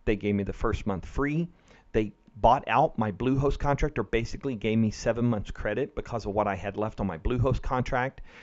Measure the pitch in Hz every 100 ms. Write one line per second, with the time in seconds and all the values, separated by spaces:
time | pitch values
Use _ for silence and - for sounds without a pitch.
0 | - 104 101 101 98 - 117 104 - 92
1 | - - 143 151 170 - _ - _ 113
2 | 104 - - 107 113 131 - 117 156 -
3 | 107 90 123 135 143 143 143 139 151 131
4 | 101 113 113 - 139 113 110 113 110 -
5 | 120 113 120 107 - - 110 110 143 -
6 | - 117 107 101 104 95 101 104 107 -
7 | 98 80 113 123 123 123 - 127 123 123
8 | 127 - - -